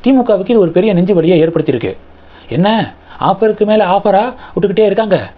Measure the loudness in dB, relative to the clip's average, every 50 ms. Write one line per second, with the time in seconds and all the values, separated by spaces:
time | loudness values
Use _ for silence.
0 | 2 2 2 2 2 2 0 0 0 0 2 2 2 2 2 0 0 2 0 0
1 | 0 2 0 2 2 2 2 2 2 0 0 -2 -2 -2 -4 -4 -4 -8 -10 -10
2 | -18 -20 -20 -20 -20 -20 -20 -20 -14 -6 -2 -2 0 0 0 -2 -2 -6 -10 -20
3 | -20 -20 -10 -4 -2 -2 0 0 0 -2 0 -2 0 0 2 0 2 0 0 0
4 | 0 0 0 0 0 -2 -8 -12 -20 -10 -6 -4 -2 -2 0 0 0 2 2 -2
5 | 0 0 -2 -2 -2 -8 -16